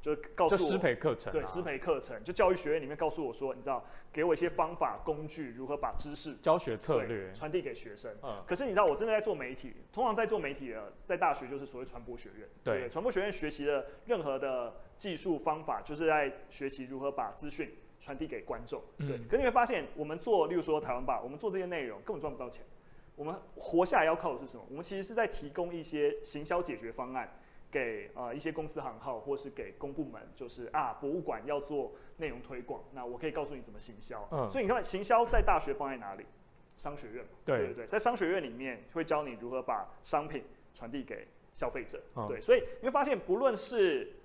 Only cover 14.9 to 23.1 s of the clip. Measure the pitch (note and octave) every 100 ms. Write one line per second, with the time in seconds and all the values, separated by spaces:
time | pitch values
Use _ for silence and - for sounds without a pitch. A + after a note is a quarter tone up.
14.9 | - G3+ E3 F3+ D#3 E3 D#3 D#3 A2+ G2
15.9 | D3+ D#3+ D3+ C#3 C3+ - - C#3 C3+ B2+
16.9 | C3+ C#3 C#3 A2+ G2+ D3 C#3 D#3 - -
17.9 | - - C3+ D#3 A#2 - A#2 A#2 C3 -
18.9 | - C#3+ A#2+ A2+ A#3 C4 B3 A#3+ G#3 C#3
19.9 | - D3 D#3+ - G3+ D#3 F3 D#3+ D3+ C#3+
20.9 | B2 B2+ A#2+ A#2 D3 A3 F#3+ F3+ F3 B2+
21.9 | G2+ - F#3 D3+ B2+ B2 - - - -
22.9 | - -